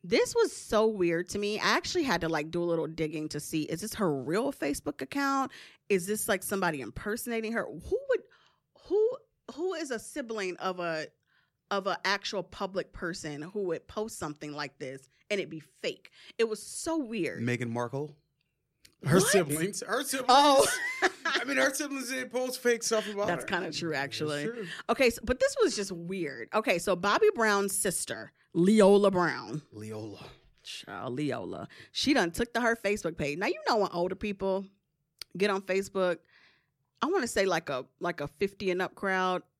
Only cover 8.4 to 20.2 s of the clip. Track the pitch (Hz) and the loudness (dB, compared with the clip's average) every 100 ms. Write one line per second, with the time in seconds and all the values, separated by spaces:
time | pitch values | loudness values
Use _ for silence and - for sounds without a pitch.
8.4 | _ _ _ _ - 392 440 508 _ _ | _ _ _ _ -2 2 2 0 _ _
9.4 | - - 370 339 302 226 - 302 240 220 | -18 -6 -4 -4 -4 -6 -6 -8 -6 -4
10.4 | 190 180 180 180 170 160 151 _ _ _ | -4 -4 -6 -4 -4 -4 -6 _ _ _
11.4 | _ _ _ 202 190 175 190 196 - 202 | _ _ _ -2 0 -2 0 0 -2 -6
12.4 | 170 - 196 190 - - 175 185 160 143 | -8 -8 -4 -4 -6 -6 -6 -6 -8 -8
13.4 | 160 208 190 160 - - 220 - 156 147 | -8 -6 -4 -4 -6 -8 -8 -6 -8 -8
14.4 | 151 147 143 _ 135 135 _ _ _ 208 | -10 -8 -8 _ -12 -12 _ _ _ -4
15.4 | 156 165 - _ 175 - - _ - - | -4 -8 -14 _ -6 -6 -16 _ -20 -2
16.4 | 226 214 - - - 330 240 226 151 87 | -2 0 -8 -8 -4 -2 -2 -2 -4 -2
17.4 | 117 120 120 117 120 135 147 - _ _ | -2 -2 -2 -4 -4 -4 -8 -12 _ _
18.4 | _ _ _ _ - _ 151 175 202 202 | _ _ _ _ -20 _ 4 4 6 4
19.4 | 156 151 180 - - 233 277 269 | 2 -2 -2 -4 -4 -4 -2 -4